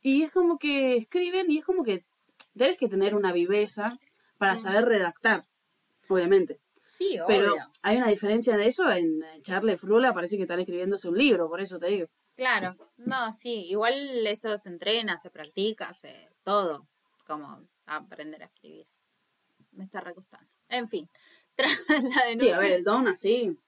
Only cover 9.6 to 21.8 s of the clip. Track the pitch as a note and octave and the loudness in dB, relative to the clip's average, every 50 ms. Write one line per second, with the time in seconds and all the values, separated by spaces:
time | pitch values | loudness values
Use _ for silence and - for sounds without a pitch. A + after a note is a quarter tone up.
9.6 | G3+ A3 G3+ E3+ - F#3+ G#3 A3+ C4 C4 A3+ F3+ F3 F3 G#3 G3+ F#3+ E3+ F3 F3 | 0 0 0 -2 0 2 4 4 4 4 0 0 -4 -4 -4 -4 -4 -4 -2 -4
10.6 | F3+ F3+ F3 F3 F3+ F#3 G3+ G3 - F3+ E3+ G3 C4+ D4 A#3 F3 E3+ D#3 E3 F3+ | -4 -4 -4 -4 -2 -2 -4 -4 -4 -4 0 2 4 4 4 4 2 -2 -4 -6
11.6 | G3 F#3+ F#3 E3+ D#3+ F3+ G3+ G3+ E3+ D#3+ _ _ _ _ _ - B3+ C4 A#3+ G#3 | -8 -8 -10 -6 -4 -2 -2 -2 -4 -6 _ _ _ _ _ -6 -2 -2 0 0
12.6 | F#3+ F#3 F#3 _ - _ _ _ A#3+ A#3+ C4 B3+ A#3+ A3+ A3 - - B3 A#3+ G#3+ | -2 -4 -8 _ -20 _ _ _ -8 -6 -4 -4 -4 -4 -6 -8 -8 -8 -8 -8
13.6 | F#3 E3+ F#3 G#3 G#3+ A#3 B3+ C#4 C#4+ C#4 C4 B3 A3+ G#3 G3+ A3 - A3+ G#3+ G3+ | -6 -6 -4 -2 0 0 -2 -2 -4 -6 -4 -4 -2 -2 -4 -4 -4 -6 -6 -6
14.6 | - G3 F3+ E3 - G3+ G#3+ A#3 A3+ G#3+ F3 E3 - F3 _ - D3+ D3+ _ - | -8 -12 -14 -8 -4 -2 -2 -2 -2 -4 -6 -8 -10 -16 _ -18 -20 -14 _ -4
15.6 | G3 A3 A3 - F#3 - F3 - - C#3+ B2+ - - _ _ _ _ - G3+ G#3 | -4 -4 -4 -6 -12 -12 -12 -14 -16 -16 -20 -20 -20 _ _ _ _ -2 0 0
16.6 | G3 F3 D3+ C#3+ D3+ _ _ _ _ _ _ _ _ _ D#3 D#3 D3 C#3+ C#3+ C#3 | 0 -2 -4 -6 -12 _ _ _ _ _ _ _ _ _ -12 -12 -12 -16 -20 -20
17.6 | - _ _ _ _ - D#3 D3+ D3+ - D#3+ - D3+ D3+ D#3 D3+ D#3 D#3+ _ _ | -20 _ _ _ _ -10 -10 -10 -10 -12 -18 -16 -16 -16 -16 -18 -20 -20 _ _
18.6 | _ D3+ D#3 D#3 D#3+ _ _ _ _ _ _ _ _ _ _ _ _ _ _ _ | _ -20 -20 -20 -20 _ _ _ _ _ _ _ _ _ _ _ _ _ _ _
19.6 | _ _ _ F#3+ F#3+ F#3+ _ G3 - F3+ E3+ - F#3+ _ - - _ _ _ _ | _ _ _ -18 -18 -12 _ -12 -12 -12 -16 -16 -20 _ -20 -20 _ _ _ _
20.6 | _ _ A#3 B3 A#3+ A3 - F#3 D3+ - _ _ _ - _ _ _ _ _ - | _ _ -4 -4 -4 -4 -6 -8 -8 -8 _ _ _ -20 _ _ _ _ _ -2
21.6 | - D#4+ D4 - | 0 0 0 0